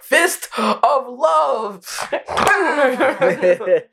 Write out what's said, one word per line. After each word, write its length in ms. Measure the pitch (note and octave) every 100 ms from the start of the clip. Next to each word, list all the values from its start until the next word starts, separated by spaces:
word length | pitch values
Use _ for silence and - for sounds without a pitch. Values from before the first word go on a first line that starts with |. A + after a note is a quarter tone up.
Fist 480 | - D4 E4+ - - -
of 500 | A3 - A#3+ C#4 B3
love. 1000 | B3 D#4 D#4+ D4+ B3+ A3 F#3+ - - -
<laughs> 1800 | - - - - G4+ E4+ D4 C4+ B3 C#4+ D4 C4 - F3+ F3 G3+ F3 -